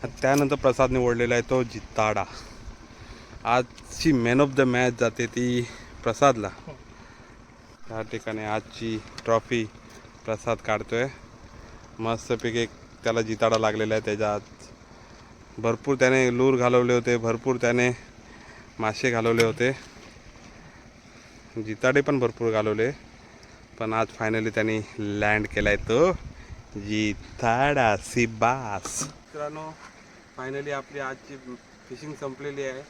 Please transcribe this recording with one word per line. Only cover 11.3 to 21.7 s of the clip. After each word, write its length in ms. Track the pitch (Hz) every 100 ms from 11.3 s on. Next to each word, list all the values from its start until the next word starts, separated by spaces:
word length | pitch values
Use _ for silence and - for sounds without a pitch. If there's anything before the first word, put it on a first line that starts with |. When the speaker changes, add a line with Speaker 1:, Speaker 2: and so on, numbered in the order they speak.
| - - - - - - -
Speaker 1:
मस्तपैकी 600 | 113 117 - 113 120 117
एक 100 | 117 - - -
त्याला 180 | 117 113
जिताडा 360 | 110 110 113 110
लागलेला 360 | 110 107 107
आहे 60 | 110
त्याच्या 340 | 110 104 107
आज. 60 | 104 - - - - - - - - - - - -
भरपूर 360 | 113 113 -
त्याने 420 | 131 131 131 127 120
लूर 200 | 131 131
घालवले 380 | 123 123 123
होते, 220 | 123 117 120
भरपूर 400 | 113 113 131 123
त्याने 400 | 117 120 123 123 - - - - - - - -
मासे 320 | 110 - 131
घालवले 340 | 117 117 117
होते, 280 | 113 - 123 135 - - - - - - - - - - - - - - - - - 113
जिताडे 380 | 107